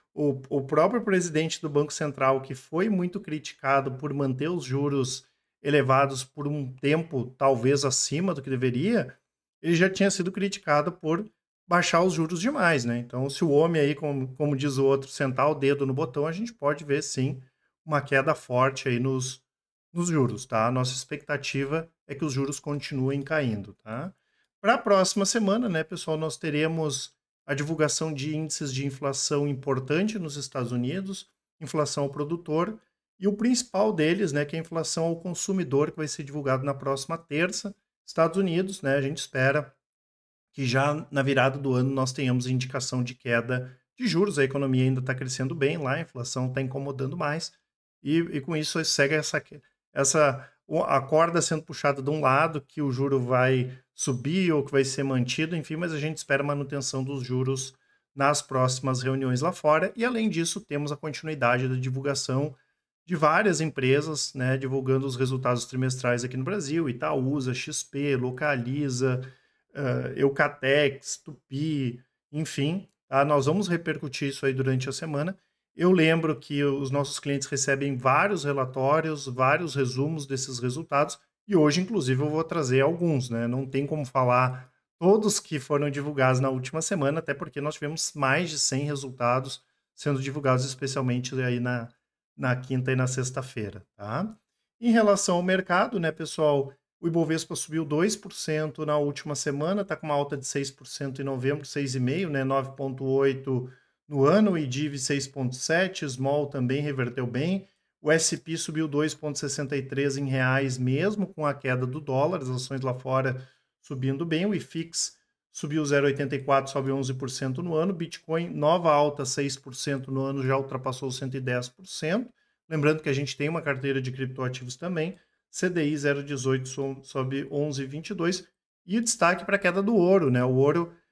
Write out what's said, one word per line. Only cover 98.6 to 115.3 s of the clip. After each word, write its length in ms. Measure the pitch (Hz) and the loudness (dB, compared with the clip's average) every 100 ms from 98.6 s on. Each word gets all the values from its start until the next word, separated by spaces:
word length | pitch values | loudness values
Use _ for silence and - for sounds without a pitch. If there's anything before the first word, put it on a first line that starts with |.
| 156 - 151 | -2 -4 -2
na 100 | 147 | 0
última 380 | 147 143 151 | 0 -2 -6
semana, 500 | 143 156 143 156 202 | -4 -4 -2 0 -2
tá 100 | 196 | -2
com 120 | 156 156 | -6 -2
uma 80 | |
alta 240 | 147 143 143 | 0 0 -4
de 80 | 127 | -6
seis 240 | 143 135 | -4 -4
por 160 | - 123 | -8 -14
cento 340 | - 139 131 | -10 -8 -6
em 40 | |
novembro, 420 | 139 131 131 147 - | -6 -2 -2 -2 -4
seis 280 | 147 139 | -6 -4
e 60 | 127 | 0
meio, 300 | 123 160 180 | 0 0 -2
né, 140 | 143 | -2
nove 300 | 135 135 131 | 0 0 -2
ponto 300 | - 135 127 | -6 -8 -4
oito 640 | 135 135 139 131 135 127 127 - _ _ - | 0 4 4 2 -2 -2 -4 -12 _ _ -6
no 160 | 143 | 4
ano, 280 | 135 196 208 | 6 6 6
o 60 | 175 | 2
idiv 380 | 143 131 151 139 | -2 -2 -4 -4
seis 300 | - 143 135 | -2 -2 -4
ponto 280 | 139 123 | -4 -4
sete, 540 | 127 - 165 185 185 147 | -4 0 2 2 -2 -6
Small 380 | 123 135 147 139 | -2 0 0 0
também 340 | 139 123 139 | -2 0 0
reverteu 460 | 147 131 120 127 127 | -2 -2 -2 -2 -4
bem, 420 | 123 160 190 - _ _ _ | -2 0 -2 -4 _ _ _
o 100 | 151 | 2
S 240 | 160 160 135 | 4 2 -2
P 180 | - 160 | -6 -8
subiu 320 | - 156 156 | -4 -4 -2
dois 240 | 143 156 | 0 0
ponto 260 | 151 151 139 | -2 -8 -6
sessenta 380 | 143 143 139 139 | -6 -6 -4 -4
e 60 | |
três 340 | 131 135 139 139 | -4 -2 -2 0
em 80 | |
reais, 540 | 139 131 127 135 135 127 | -2 0 2 2 0 0
mesmo 480 | 127 135 190 214 190 | 0 2 0 0 -4
com 180 | - | -2
a 80 | 147 | -2
queda 340 | 139 135 127 127 | -2 -2 -2 -2
do 140 | 127 | -4
dólar, 400 | 127 147 156 185 | -2 0 2 0
as 80 | 127 | -4
ações 320 | 127 131 135 | -6 -4 -4
lá 140 | 131 | -4
fora 520 | 127 131 131 135 127 - _ _ _ | -4 -2 0 0 -2 -8 _ _ _
subindo 420 | - 131 131 135 | -12 -4 -2 -2
bem, 220 | 170 160 196 | 0 0 0
o 80 | |
ifix 600 | 185 - 165 165 - - - _ | -2 -4 -8 -6 -6 -6 -8 _